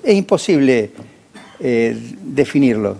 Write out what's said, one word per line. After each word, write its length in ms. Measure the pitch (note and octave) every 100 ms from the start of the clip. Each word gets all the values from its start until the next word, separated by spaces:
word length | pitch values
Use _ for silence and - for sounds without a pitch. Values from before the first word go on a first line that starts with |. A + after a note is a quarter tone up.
es 120 | C#4 G3
imposible, 760 | - F#3 - D#3+ C3+ A#2+ G#2 - - - _ - - -
eh, 360 | C3 A#2 A#2 A2+ A#2+ -
definirlo. 720 | - C#3 C#3 D3 C3+ A2 G2+